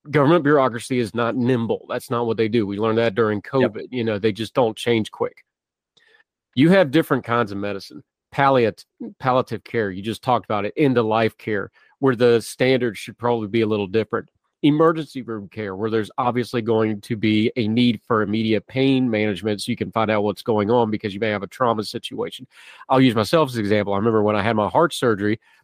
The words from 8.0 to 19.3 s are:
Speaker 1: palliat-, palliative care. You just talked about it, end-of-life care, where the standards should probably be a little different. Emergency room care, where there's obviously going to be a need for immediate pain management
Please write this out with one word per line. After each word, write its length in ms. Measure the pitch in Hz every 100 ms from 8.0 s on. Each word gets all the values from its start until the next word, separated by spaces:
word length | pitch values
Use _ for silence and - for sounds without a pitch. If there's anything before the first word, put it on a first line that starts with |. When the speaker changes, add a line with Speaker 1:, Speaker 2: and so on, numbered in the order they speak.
| - _ _
Speaker 1:
palliat-, 520 | - 139 131 110 - - _ 226 -
palliative 420 | 135 127 - 107
care. 280 | - 117 104
You 120 | 92
just 200 | 104 107
talked 240 | - 120 -
about 180 | 107
it, 80 | 104 -
end-of-life 580 | 143 120 110 110 110 -
care, 340 | - 104 104 _ _ _
where 180 | 135 113
the 240 | 123 117
standards 580 | - - 131 131 120 95
should 200 | - -
probably 300 | 120 117 104
be 120 | 113
a 60 | 107
little 200 | 107 98
different. 440 | 110 107 110 - _ _ _
Emergency 580 | 147 151 165 160 147 135
room 260 | 113 110 98
care, 260 | - 101
where 160 | 95 110
there's 180 | 110 101 -
obviously 440 | 127 120 117 123
going 380 | 110 110 110 104
to 160 | - 110
be 340 | 107 107 113 -
a 100 | 107
need 340 | 117 123 107 -
for 160 | 110
immediate 420 | 101 110 110 104 -
pain 420 | 131 135 131 127
management 500 | 107 107